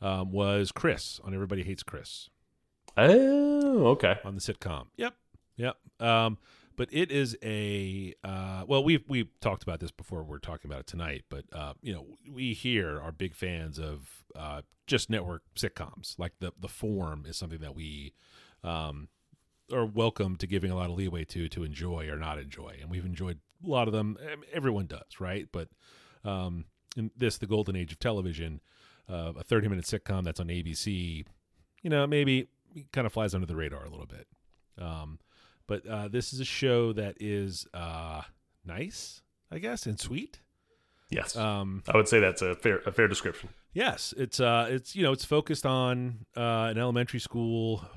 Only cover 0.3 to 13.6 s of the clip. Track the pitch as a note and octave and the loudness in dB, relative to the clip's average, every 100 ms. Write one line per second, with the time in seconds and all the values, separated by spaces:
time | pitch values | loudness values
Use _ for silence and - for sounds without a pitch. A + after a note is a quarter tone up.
0.3 | G2 G2+ G2+ F#2+ - - - - - - | 2 4 4 2 2 2 2 -2 -10 -6
1.3 | F#2+ G2 G2 F2 F#2+ - - - - - | -4 -2 -2 -2 -6 -8 -12 -12 -14 -16
2.3 | _ _ _ _ _ - - B2+ A3 C4+ | _ _ _ _ _ -2 8 10 12 10
3.3 | C#4+ C#4+ D4 C#4+ B3+ A#2+ C3+ F#2+ F#2 G2+ | 6 6 4 4 8 8 8 6 4 0
4.3 | G2 - G2+ F#2+ D2+ A#1+ - A#3+ - _ | -6 -4 -4 -4 -6 -8 -6 -6 -6 _
5.3 | - _ - A#2+ - - - A#2 A2+ A2+ | -20 _ -6 -4 -6 -12 0 6 6 6
6.3 | G#2+ _ - _ - B2 C#3+ F3+ C#3 C3 | 0 _ -20 _ -6 -2 0 2 2 0
7.3 | A2+ A2 G#2+ G#2 G2+ F#2+ F#2+ F#2 - G2 | -2 -4 -2 0 -2 -2 -4 -6 -8 -8
8.3 | F#2+ F#2+ F#2+ F#2+ C3+ C#3+ D#3+ - C3 A2+ | -6 -6 -6 0 2 4 2 2 -2 -2
9.3 | _ A2+ F#2+ - E2 D#2+ - - F2 D#2 | _ -4 -2 -4 -6 -8 -10 -10 -10 -8
10.3 | D2 - D#2 D2+ C#2 - F2 E2 C2+ - | -10 -10 -12 -10 -10 -10 -8 -6 -6 -10
11.3 | C#2 - - D2 - C#3 F2+ D2 - - | -14 -12 -10 -10 -10 -10 -10 -10 -20 -14
12.3 | C3 C3 G#2+ B2 A#2 E2+ D2+ D#2 D#2 F#2 | -6 -4 -2 0 0 0 -4 -8 -6 -6
13.3 | - F#2 E2+ | -4 -6 -4